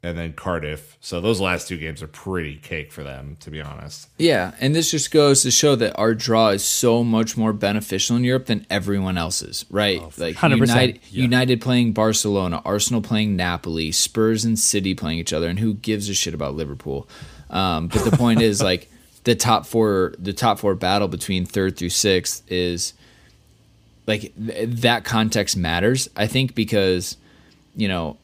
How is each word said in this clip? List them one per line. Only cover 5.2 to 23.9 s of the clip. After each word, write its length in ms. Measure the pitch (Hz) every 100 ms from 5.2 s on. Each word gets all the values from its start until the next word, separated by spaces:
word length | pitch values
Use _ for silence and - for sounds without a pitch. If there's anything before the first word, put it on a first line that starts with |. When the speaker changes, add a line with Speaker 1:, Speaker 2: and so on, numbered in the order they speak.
| 147 135
Speaker 2:
to 80 | 131
show 240 | - 147 135
that 220 | 110 -
our 160 | 110
draw 360 | 113 120 113 113
is 140 | 98
so 400 | - - 123 117
much 320 | 117 113 113 -
more 160 | 110
beneficial 640 | 104 101 104 101 95 - 120
in 80 |
Europe 220 | 123 127 131
than 220 | 107 -
everyone 480 | 101 98 98 95 90
else's, 480 | 82 - - - -
right? 280 | 101 104 92
Speaker 3:
Oh, 80 | -
for 100 | -
Speaker 2:
Like 140 | 85 -
Speaker 4:
Hundred 240 | 165 131
percent. 200 | 120 120
Speaker 2:
United, 220 | 127 - -
Speaker 3:
Yeah. 100 | 123
Speaker 2:
United 380 | 127 127 127 120
playing 320 | 127 123 117
Barcelona, 680 | 107 110 107 107 101 92 85
Arsenal 380 | - 101 - 117
playing 340 | 101 110 107 95
Napoli, 560 | 90 87 - 80 80
Spurs 540 | - - - 110 110 113
and 120 | 110
City 360 | - 104 95
playing 240 | 92 80 82
each 160 | 82
other, 160 | 80 85
and 80 | 92
who 140 | 110
gives 340 | 104 110 107 104
a 60 |
shit 220 | 95 - 80
about 200 | 71 71
Liverpool? 540 | 76 69 - 69 - - - - -
Um, 380 | 92 95 80 85
but 180 | - 113
the 100 | 95
point 260 | 120 113
is, 200 | 113 101
Speaker 3:
<laughs> 20 |
Speaker 2:
like, 260 | 101 90 - - - -
the 120 | - 117
top 300 | 123 107 -
four, 480 | 113 107 98 90 -
the 120 | 92
top 280 | 95 113 104
four 160 | 104 95
battle 320 | 90 101 101
between 360 | 85 - 92 90
third 300 | 104 95 -
through 140 | 87
sixth 540 | - 104 92 87 - _
is, 440 | 90 90 87 - - - _ _ _ _ _ _ _ _